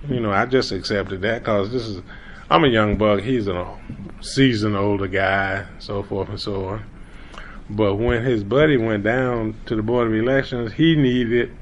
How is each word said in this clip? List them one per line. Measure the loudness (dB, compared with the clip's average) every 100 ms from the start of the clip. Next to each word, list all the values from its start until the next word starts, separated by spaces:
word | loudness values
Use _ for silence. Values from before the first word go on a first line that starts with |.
| -2
You | -2
know, | 2
I | 2 4
just | 2 2
accepted | -4 -2 -2 -2 -2
that | -2 -2
'cause | 0 0 0
this | -4 -6
is, | -10 -12 -18 -18 -18 2
I'm | 4
a | 4
young | 4 2 4
buck, | 4 2
he's | 2 -2 0
a | -4 -6 -10 -14 -14 -12 -12
seasoned | -6 4 4 4 0 2
older | 2 2 0
guy, | 0 2 2 0 -4 -6 -14
so | -8 -6
forth | -4 -4 -4
and | -6
so | -6 -4 -4
on. | -6 -10 -16 -18 -18 -16 -16 -16 -16 -10
But | 0 2 2
when | 2 2
his | 2 0
buddy | 2 4 4 4
went | 2 0
down | 0 0 0 -2 -4 -6 -4
to | -4
the |
Board | 0 2 2
of |
Elections, | 2 2 2 0 -4 -6
he | 2 4 6
needed | 4 2 2 0 0 -6